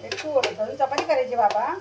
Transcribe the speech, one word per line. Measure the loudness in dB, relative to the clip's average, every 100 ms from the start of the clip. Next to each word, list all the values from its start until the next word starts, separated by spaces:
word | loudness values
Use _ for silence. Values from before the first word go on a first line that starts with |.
एक | -10 -6
तू | 0
ओरडतो. | 0 0 -2 -4 0
चपाती | 0 0
करायची | 2 2 0 2
बाबा, | 2 2 0 -4